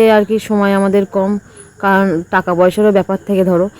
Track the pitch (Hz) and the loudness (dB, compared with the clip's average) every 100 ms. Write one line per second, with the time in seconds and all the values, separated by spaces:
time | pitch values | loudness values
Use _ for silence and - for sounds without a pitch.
0 | 226 214 208 214 - 208 202 196 196 196 | 4 4 2 -4 -2 -2 0 0 0 0
1 | 196 202 190 208 - - - - 196 190 | -2 -2 -2 -4 -8 -20 -20 -6 0 2
2 | 196 160 175 185 180 175 180 196 214 196 | 0 -2 -2 -4 -2 2 2 2 0 0
3 | 180 190 - 196 185 175 190 | -2 -6 -4 -2 0 0 -2